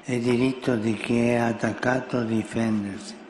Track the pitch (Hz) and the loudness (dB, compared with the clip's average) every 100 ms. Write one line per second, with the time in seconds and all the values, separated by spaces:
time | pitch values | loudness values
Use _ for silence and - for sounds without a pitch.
0 | - 123 120 120 131 131 - 120 110 104 | -2 -2 2 4 2 0 0 0 0 -2
1 | - 120 117 120 117 110 117 107 127 127 | 0 2 4 4 2 0 -2 0 0 0
2 | 127 123 113 113 98 117 113 107 101 95 | -2 -2 0 0 -2 -2 0 0 -2 -8
3 | - - | -12 -16